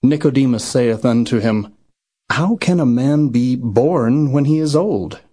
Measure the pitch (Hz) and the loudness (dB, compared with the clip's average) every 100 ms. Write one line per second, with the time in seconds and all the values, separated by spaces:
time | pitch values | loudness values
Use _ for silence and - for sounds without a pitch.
0 | 127 147 151 135 135 117 - 131 120 110 | 2 2 0 2 0 0 -2 -2 0 0
1 | 123 117 117 117 110 107 101 _ _ _ | 0 0 0 0 0 -2 -4 _ _ _
2 | _ _ _ - 175 226 - 175 139 120 | _ _ _ -4 -2 -2 0 0 2 2
3 | 135 147 147 120 123 123 120 101 139 175 | 2 2 2 0 0 -2 0 0 2 2
4 | 113 135 147 139 143 156 156 147 202 127 | 0 0 0 0 0 0 0 0 0 -4
5 | 82 - _ | -6 -12 _